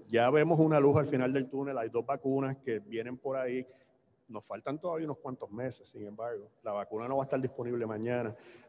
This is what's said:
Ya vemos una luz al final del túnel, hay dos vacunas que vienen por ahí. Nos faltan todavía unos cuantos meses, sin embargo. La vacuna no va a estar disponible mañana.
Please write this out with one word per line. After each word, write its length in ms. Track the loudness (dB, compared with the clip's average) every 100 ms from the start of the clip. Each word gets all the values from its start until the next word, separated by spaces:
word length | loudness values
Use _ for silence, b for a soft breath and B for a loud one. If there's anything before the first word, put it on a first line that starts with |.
| 0
Ya 220 | 4 6
vemos 300 | 6 6 6
una 200 | 6 8
luz 180 | 6 6
al 100 | 4
final 260 | 2 2
del 160 | 0 -2
túnel, 280 | -4 -4 -4
hay 120 | -2
dos 160 | -2 -2
vacunas 520 | -2 0 0 0 -4
que 220 | -4 -4
vienen 380 | -4 -8 -6 -8
por 180 | -6 -4
ahí. 300 | -2 -4 -6 b b _ _ _ _
Nos 180 | -14 -10
faltan 340 | -10 -8 -6
todavía 260 | -4 -4 -6
unos 120 | -8
cuantos 320 | -10 -12 -10
meses, 380 | -8 -8 -8 -18
sin 160 | -14 -14
embargo. 440 | -8 -8 -8 -12 _
La 80 | -6
vacuna 360 | -6 -6 -6 -2
no 100 | -2
va 60 |
a 20 | -2
estar 160 | -2
disponible 440 | -4 -6 -6 -4 -4
mañana. 500 | -4 -2 -2 -4 -8 B B